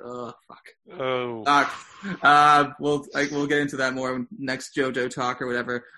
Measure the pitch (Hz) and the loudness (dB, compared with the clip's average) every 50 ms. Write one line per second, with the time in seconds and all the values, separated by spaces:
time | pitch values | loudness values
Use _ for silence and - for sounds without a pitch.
0 | - 120 123 123 120 117 - _ _ - - - - - - _ _ - - 180 | -10 -12 -12 -10 -10 -12 -14 _ _ -20 -20 -20 -20 -20 -20 _ _ -16 -10 -6
1 | 131 131 127 127 123 120 120 113 110 139 143 143 131 - - - - - - - | -4 -2 -2 -2 -4 -4 -6 -4 0 2 4 4 2 0 -4 -12 -16 -20 -18 -14
2 | - 196 180 - - 143 147 147 147 147 147 147 147 139 135 - 143 147 147 139 | -10 -10 -4 2 4 6 8 8 8 8 8 6 4 2 -2 -4 -2 -2 -2 -2
3 | 139 - - 143 143 143 147 143 143 143 147 147 143 139 139 135 131 131 127 131 | -4 -4 -4 -2 -2 -2 -2 -2 -2 0 0 0 0 -2 -2 -2 -2 -2 -2 -2
4 | 131 127 131 127 120 - - - 139 131 131 131 - - - 151 135 131 120 131 | -4 -4 -4 -6 -6 -8 -10 -8 -6 -4 -4 -4 -6 -6 -2 -2 -2 0 0 -2
5 | 123 127 127 147 127 123 127 - 135 127 120 120 120 117 123 120 - - - | -4 -4 -2 -2 -2 -2 -2 -4 -4 -4 -2 -4 -2 -4 -6 -8 -8 -12 -20